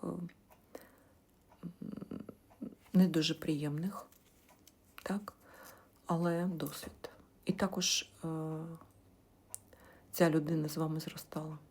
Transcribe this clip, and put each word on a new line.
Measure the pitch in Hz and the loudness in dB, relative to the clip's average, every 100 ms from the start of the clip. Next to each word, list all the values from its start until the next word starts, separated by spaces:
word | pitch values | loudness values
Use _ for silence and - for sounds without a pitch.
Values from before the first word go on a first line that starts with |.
е, | 175 175 175 - - - - - - - - - _ _ - - 170 - - - - - - - - - - - - 185 | -6 -6 -8 -12 -20 -20 -20 -20 -20 -20 -20 -20 _ _ -20 -14 -14 -12 -12 -10 -10 -12 -12 -18 -20 -12 -12 -12 2 6
не | 185 | 8
дуже | 156 156 | 6 2
приємних, | 160 - 147 147 147 185 190 - - - - - - - - - - | 0 -2 0 0 -2 -4 -6 -14 -20 -20 -20 -20 -20 -20 -20 -20 -10
так, | - 202 208 - - - - - - - - | -4 -4 -4 -16 -20 -20 -20 -20 -20 -12 -2
але | 165 170 170 180 | 2 2 2 0
досвід. | 165 143 - - - - - - - | 0 -4 -6 -12 -14 -16 -16 -20 -8
І | - | -2
також, | 185 190 185 180 - - - | 0 0 2 2 2 -2 -6
е, | 165 160 156 156 165 165 - - - - - - - - - - - - - | -6 -4 -4 -4 -8 -12 -16 -20 -20 -20 -20 -20 -14 -14 -14 -20 -20 -20 -4
ця | - 170 | 6 6
людина | 156 151 160 151 | 6 4 2 2
з | 156 | 0
вами | 156 156 | 0 0
зростала, | - - - 156 156 156 - | -4 -10 -10 -8 -8 -10 -14